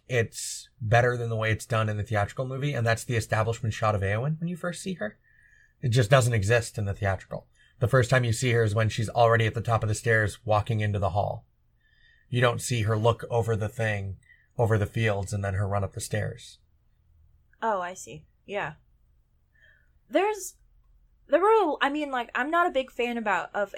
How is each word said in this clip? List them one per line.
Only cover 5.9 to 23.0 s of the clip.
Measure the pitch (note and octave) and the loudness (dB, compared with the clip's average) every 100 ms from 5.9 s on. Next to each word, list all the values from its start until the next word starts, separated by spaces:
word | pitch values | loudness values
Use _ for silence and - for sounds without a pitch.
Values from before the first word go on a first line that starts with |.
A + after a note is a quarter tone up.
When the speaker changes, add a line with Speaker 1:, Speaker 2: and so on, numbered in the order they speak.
| A#2 A2+ | 2 4
Speaker 1:
doesn't | C#3 A#2+ | 4 4
exist | A#2 G2 A#2+ A2+ - | 2 4 2 2 -4
in | G2+ | -6
the | |
theatrical. | F#2 G2 F#2+ - - - _ _ _ | -2 -2 -2 -6 -14 -14 _ _ _
The | A2+ | 2
first | C3 A#2 | 2 4
time | C3 | 2
you | A#2+ | 2
see | A2 C3 | 0 2
her | A#2 | 4
is | A2 G#2 | 4 2
when | A2 | 0
she's | - A2 | 0 -2
already | - A#2 A2+ A2 | 4 6 6 2
at | |
the | A2+ | 0
top | A2+ A2+ | 0 0
of | G#2+ | 0
the | G#2+ | -2
stairs | A#2+ A2 G#2+ - - | 2 2 2 -4 0
walking | G#2+ G2+ A2 | 0 2 -2
into | G#2+ G2+ | 0 0
the | G2 | 0
hall. | G2 G2 G#2+ - _ _ _ _ _ _ _ _ | 0 -2 -6 -12 _ _ _ _ _ _ _ _
You | B2 | 2
don't | A#2+ A#2 | 2 2
see | - A#2+ | -2 -2
her | G#2 A2 | 0 2
look | A2+ A2+ - | 2 2 0
over | A#2 A2+ G#2+ | -2 0 -2
the | G#2+ | -4
thing, | - A2 G#2 G2 F#2+ _ _ _ - | -4 -4 -2 -6 -10 _ _ _ -2
over | A2+ A2 | 2 2
the | G2+ | 0
fields, | A2+ A2 G2+ F#2+ | 0 0 0 -4
and | G#2 | -4
then | G2 | -4
her | G2 G2+ | -2 -2
run | G2+ | -2
up | F#2+ | -4
the | - | -8
stairs. | - G#2+ G2+ - - - _ _ _ _ _ _ _ _ _ _ | -6 -4 -4 -8 -16 -20 _ _ _ _ _ _ _ _ _ _
Speaker 2:
Oh, | A3+ G3+ | -4 -2
I | F3 | -4
see. | F#3+ - D3+ - _ - | -10 -16 -18 -20 _ -10
Yeah. | G3+ D#3 D3+ _ _ _ _ _ _ _ _ _ _ _ _ _ | -8 -8 -10 _ _ _ _ _ _ _ _ _ _ _ _ _
There's, | C4+ G4+ G#4+ F#4 - _ _ _ _ _ _ - | 0 2 -2 -8 -16 _ _ _ _ _ _ -2
there | D4+ | 2
were, | G4+ A4 F4 C#4 | 4 4 2 0
I | C4 | -2
mean, | D4 C#4+ | -2 -4
like, | B3+ A#3 A3 | -4 -4 -4
I'm | C4+ | 0
not | E4+ F4 | 2 2
a | |
big | F4 C4 | 0 -4
fan | - | -4